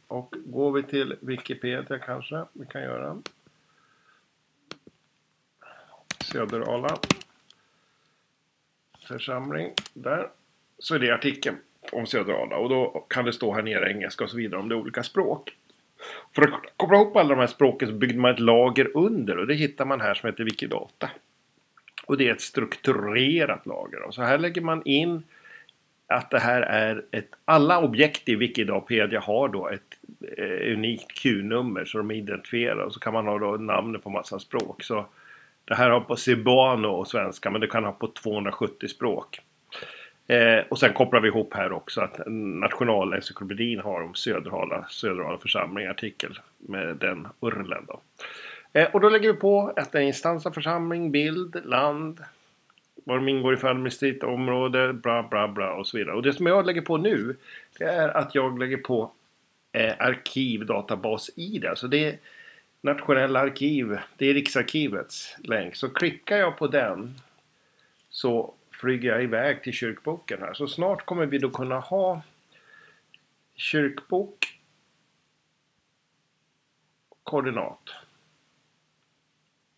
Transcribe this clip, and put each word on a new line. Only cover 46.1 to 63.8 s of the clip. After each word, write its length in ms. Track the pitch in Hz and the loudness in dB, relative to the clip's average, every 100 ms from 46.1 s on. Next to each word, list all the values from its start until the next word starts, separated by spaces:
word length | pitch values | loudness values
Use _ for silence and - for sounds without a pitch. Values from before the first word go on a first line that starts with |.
| - - - - _ | -8 -10 -12 -20 _
med 400 | - 98 82 78 | -10 -6 -6 -4
den 300 | 95 87 - - | -4 -4 -10 -6
urlen 460 | 117 101 92 - - | -4 -4 -6 -10 -10
då. 140 | - _ - - - - - - | -16 _ -20 -18 -16 -18 -18 0
Eh, 160 | 147 165 | 4 4
och 100 | 202 | 6
då 80 | 214 | 6
lägger 240 | 214 220 | 6 4
vi 60 | 202 | 4
på 340 | 196 202 202 - | 4 4 2 -2
att 160 | 143 | -2
det 80 | 147 | 2
är 40 | |
instans 420 | 139 131 165 165 180 | 2 0 -2 -2 -4
av 60 | |
församling, 600 | 165 156 170 170 170 165 | -4 -2 -2 -2 -2 0
bild, 540 | 143 151 170 175 170 123 | 2 0 -2 -6 -8 0
land, 580 | 123 147 147 160 165 147 - _ _ _ _ _ - | 2 2 0 -6 -10 -18 -20 _ _ _ _ _ -12
var 120 | - 127 | -2 0
de 140 | 135 | 2
ingår 240 | 135 127 | 2 2
i 140 | 127 131 | 2 2
administrativt 560 | 127 127 - 139 135 | 0 -2 0 0 0
område, 720 | 120 123 127 127 127 127 131 | -2 -2 0 0 2 2 2
bla, 300 | 123 120 117 | 0 0 0
bla, 240 | 113 104 104 | 0 0 0
bla 260 | 101 95 | -2 -4
och 140 | 87 98 | -4 -6
så 100 | 113 | -4
vidare. 180 | 92 104 | -4 0
Och 80 | |
det 100 | 135 | 0
som 120 | 143 170 | 2 4
jag 200 | 196 180 | 4 2
lägger 160 | 170 | -2
på 160 | 160 160 | 0 0
nu, 380 | 208 147 117 131 - - - - | 2 2 -2 -8 -14 -20 -18 -6
det 80 | 160 | -2
är 240 | 175 151 | 0 2
att 260 | - 135 139 | 2 0 0
jag 240 | 131 123 | 0 0
lägger 180 | 127 131 | -4 -4
på, 340 | - 117 113 - _ _ _ _ _ | 0 0 -2 -8 _ _ _ _ _
eh, 220 | 117 110 - | 0 0 2
arkivdatabas 1300 | 123 127 - 135 127 110 110 104 - 101 110 107 - - | 0 0 -4 -2 -2 -2 -2 -4 -2 -4 -2 -4 -6 -12
i 220 | 180 220 | -8 -6
det. 160 | - - | -4 -6
Så 120 | 123 | 0
det 180 | 147 151 | 0 0
är 120 | 147 - - - - _ _ | -4 -14 -20 -20 -20 _ _
nationella 580 | 143 143 - 135 131 131 | -2 0 2 4 4 2
arkiv, 580 | 135 131 143 143 | 0 0 0 0